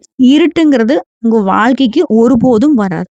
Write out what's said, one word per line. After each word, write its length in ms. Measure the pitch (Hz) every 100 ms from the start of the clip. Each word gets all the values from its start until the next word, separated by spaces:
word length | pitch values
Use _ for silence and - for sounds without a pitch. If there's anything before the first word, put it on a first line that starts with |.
| _ - 254
இருட்டுங்கிறது 680 | 294 330 330 311 262 220 320 - _
உங்க 180 | 226 220
வாழ்க்கைக்கு 600 | 190 196 220 269 262 277 339
ஒருபோதும் 600 | 220 233 262 262 220 277 277
வராது. 340 | 196 160 180